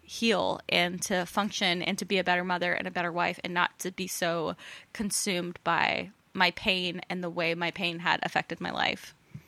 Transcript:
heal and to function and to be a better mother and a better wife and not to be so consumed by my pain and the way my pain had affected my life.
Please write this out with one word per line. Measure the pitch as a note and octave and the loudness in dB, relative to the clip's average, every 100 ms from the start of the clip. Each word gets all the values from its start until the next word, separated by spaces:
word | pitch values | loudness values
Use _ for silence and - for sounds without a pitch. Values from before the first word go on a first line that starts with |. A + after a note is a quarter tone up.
heal | - - A#3 F#3 - - - | -14 0 2 4 2 -2 0
and | F3+ F3 F3+ | 2 2 -2
to | - F#3 | -2 0
function | F3 - G3+ - F#3 F3 | 0 0 -2 0 0 2
and | - G3 | 0 -2
to | |
be | F#3 G3 | 0 0
a | |
better | F3+ F3+ | 4 2
mother | F3+ F3 F3 | 2 0 0
and | - F#3 | 0 -2
a | |
better | F3+ F3 | -2 -2
wife | F3 F3 F3 | 0 0 0
and | F3+ | -2
not | F3 F3 - | 2 2 0
to | F3+ | -8
be | F#3 F#3 | -6 -6
so | - F3 E3+ D#3+ F3 - - - | 0 0 0 -2 -4 -12 -18 -14
consumed | - G#3 - G#3+ F3 F3 - | -6 -2 0 0 0 -2 -4
by | E3+ E3+ - - F#3 - _ | 0 4 4 2 -4 -14 _
my | G3 F3 | 4 4
pain | - A3 F#3 F3+ F3+ - | 4 0 0 0 -4 -6
and | F#3 | -6
the | F3 | -4
way | E3+ E3 | 0 0
my | E3+ E3+ | 0 -2
pain | F3 F3 E3+ | -2 -4 -2
had | E3+ E3 | 0 2
affected | F3 E3 - E3+ | 2 0 -2 -6
my | F3 | -6
life. | - - - - - _ - | 0 0 -2 -10 -20 _ -18